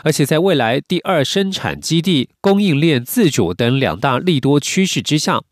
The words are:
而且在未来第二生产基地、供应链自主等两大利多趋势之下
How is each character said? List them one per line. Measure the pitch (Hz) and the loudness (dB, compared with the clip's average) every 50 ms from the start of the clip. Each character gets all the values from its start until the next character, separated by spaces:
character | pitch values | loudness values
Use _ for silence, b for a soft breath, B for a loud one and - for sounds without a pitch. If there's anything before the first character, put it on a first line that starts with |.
| B | B
而 | 156 | 0
且 | 151 - 143 | 0 2 0
在 | - 156 156 | 0 2 2
未 | 180 196 170 | 2 2 2
来 | 135 120 113 127 139 - | 2 0 0 0 -2 -2
第 | - 175 170 | -2 -4 -4
二 | - - 185 151 131 | -2 0 0 0 0
生 | - - 196 196 190 | 0 0 -2 -2 -2
产 | 190 - - 85 69 71 | -4 -6 -6 -6 -6 -6
基 | - - 160 165 | -4 -2 0 0
地、 | 160 190 175 131 - - _ _ | 2 2 0 0 0 -4 _ _
供 | - 196 196 202 | 0 2 2 2
应 | 208 190 139 | 2 2 2
链 | 139 156 165 147 120 | 2 2 2 2 0
自 | 123 - - 247 214 151 | -2 -2 0 2 2 2
主 | - 120 95 82 92 | 2 2 0 0 0
等 | - 120 120 131 135 | 0 0 0 0 0
两 | 135 90 78 | 0 -2 -2
大 | 98 135 139 123 - | -2 -2 -2 -2 0
利 | - 180 170 131 | 0 0 0 0
多 | 131 135 143 147 | 2 2 2 0
趋 | - - - 185 190 | 0 -2 -2 0 0
势 | 180 - - | 0 -2 -4
之 | - - 156 | -2 -2 -2
下 | 151 - 196 156 110 - _ | -2 0 -2 -2 -4 -4 _